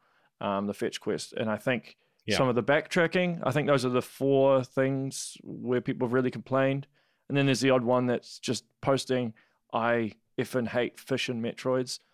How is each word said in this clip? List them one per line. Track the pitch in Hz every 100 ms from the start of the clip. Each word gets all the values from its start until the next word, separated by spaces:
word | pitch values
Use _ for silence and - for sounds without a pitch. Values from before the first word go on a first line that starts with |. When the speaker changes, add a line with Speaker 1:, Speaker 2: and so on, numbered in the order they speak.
| _ _ _ _
Speaker 1:
um, | 101 98 101
the |
fetch | 101 117 -
quest. | - 92 -
And | - 113
I | 107
think | - 120 - - _ _ -
Speaker 2:
Yeah. | 101
Speaker 1:
some | 131
of | 120
the |
backtracking, | 110 151 - 185 165 190 180 170
I | 131
think | 131 139
those | 139 127
are |
the | 123
four | - - 139 135 135 135
things | 123 - 135 135 135 - - -
where | - 113 113 123
people | 127 - 123
have |
really | 127 127
complained. | 123 - 131 135 139 - _ _ _ -
And | 139
then | 139
there's | 120
the | 135
odd | 127
one | 117 123 123
that's | 120 - -
just | - 110 - _
posting, | - 135 - 127 120 - _ _ _
"I | 117 117 120 110 - _ -
effing | 120 131 110
hate | 123 117 -
fish | - 127 -
and | 117
Metroids," | 113 - 131 127 127 - _